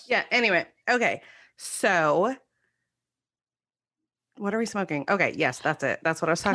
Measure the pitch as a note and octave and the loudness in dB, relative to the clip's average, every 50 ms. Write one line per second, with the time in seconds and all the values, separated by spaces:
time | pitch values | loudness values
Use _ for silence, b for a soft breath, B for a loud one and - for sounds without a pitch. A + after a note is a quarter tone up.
0 | - - A#3+ G3+ D3+ - - B3 A#3+ A3 F#3 E3+ D3+ - _ _ _ - B3 B3 | -6 -2 -2 -2 -2 0 0 2 2 2 2 0 0 -4 _ _ _ 0 0 2
1 | A#3 D#3+ G2+ - B B B B B B B - - - - - - G#3+ F#3+ E3+ | 2 0 -2 -4 B B B B B B B -16 -12 -10 -6 -2 0 2 4 4
2 | D#3+ D3+ D3 D#3+ F#3+ A#3+ C4+ - _ _ _ _ _ _ _ _ _ _ _ _ | 4 4 4 4 2 0 -2 -6 _ _ _ _ _ _ _ _ _ _ _ _
3 | _ _ _ _ _ _ _ _ _ _ _ _ _ _ _ _ _ _ _ _ | _ _ _ _ _ _ _ _ _ _ _ _ _ _ _ _ _ _ _ _
4 | _ _ _ _ _ _ _ - G#3 G3+ G3+ A3+ A#3 G#3 - G#3 F#3+ - D#3 C#3+ | _ _ _ _ _ _ _ -8 -6 -4 -2 -2 -2 -2 -4 -4 -4 -4 -4 -4
5 | C#3 - G3+ G3 D#3+ A#2+ - C#3 D#3 C3 B2+ - - D3 D#3 - - C3 - - | -2 0 0 0 0 0 0 0 0 0 -2 -2 -2 -2 -2 0 -2 -4 -4 -2
6 | - D#3+ D#3+ - - D#3+ D#3+ F3 - G#3 | -2 -2 -2 0 0 0 0 0 0 0